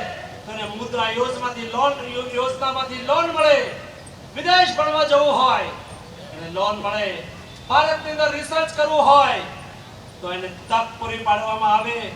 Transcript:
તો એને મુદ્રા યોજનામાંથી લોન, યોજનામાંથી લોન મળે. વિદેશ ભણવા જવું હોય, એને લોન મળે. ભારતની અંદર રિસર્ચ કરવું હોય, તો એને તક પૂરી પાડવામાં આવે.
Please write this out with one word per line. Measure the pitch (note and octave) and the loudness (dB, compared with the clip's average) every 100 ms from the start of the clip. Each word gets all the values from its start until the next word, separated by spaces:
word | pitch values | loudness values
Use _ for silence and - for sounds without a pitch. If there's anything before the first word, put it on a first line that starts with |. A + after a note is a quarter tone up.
| - - - - G#3 | 0 -10 -12 -14 -10
તો | |
એને | A3 G#3+ | -8 -8
મુદ્રા | G#3+ A#3+ A#3+ A3 | -8 -6 -2 -2
યોજનામાંથી | A3+ B3+ B3 B3 A#3+ A3+ | 0 -2 -2 -6 -6 -6
લોન, | A#3+ C#4+ C#4 B3 B3 B3+ | 0 0 0 -6 -6 -4
યોજનામાંથી | B3 B3+ B3+ C4+ C4 C4 B3 B3+ | -4 -4 -2 -4 -2 -6 -6 0
લોન | D#4+ E4 | 2 2
મળે. | D#4 D4+ C4+ - - - - - - - - | 2 4 4 2 -8 -14 -18 -18 -18 -12 -4
વિદેશ | F4 F4+ F4+ D#4 | 4 6 6 2
ભણવા | D4+ D#4 D4 | 0 2 4
જવું | C#4+ D4 | 6 6
હોય, | C4+ C4 G3 F3+ - - - - - - | 4 4 2 -2 -8 -14 -16 -16 -16 -16
એને | - E3 | -12 -8
લોન | F3+ G#3 G#3+ | -2 -2 0
મળે. | G3+ G#3+ G3 E3+ E3 - - - - | -4 -2 -4 -6 -12 -16 -16 -16 2
ભારતની | C4+ D#4 D#4 D#4 | 2 4 0 -4
અંદર | D4+ D4+ | -2 0
રિસર્ચ | D4 D4 D#4+ D#4+ D4+ | -2 -2 -2 0 0
કરવું | D4+ D4+ C#4 | 2 6 8
હોય, | C#4+ B3+ - - - - - - - - - | 8 8 2 -6 -12 -16 -18 -18 -18 -18 -12
તો | F3+ | -8
એને | F3+ F#3 - - | -6 -8 -12 0
તક | A3+ A3+ - | 0 0 -6
પૂરી | A3+ A3+ | -6 -4
પાડવામાં | A3 G#3 A3 G#3+ G#3+ | 0 0 0 0 2
આવે. | G#3+ A3+ A#3 G3+ | 4 2 -4 -6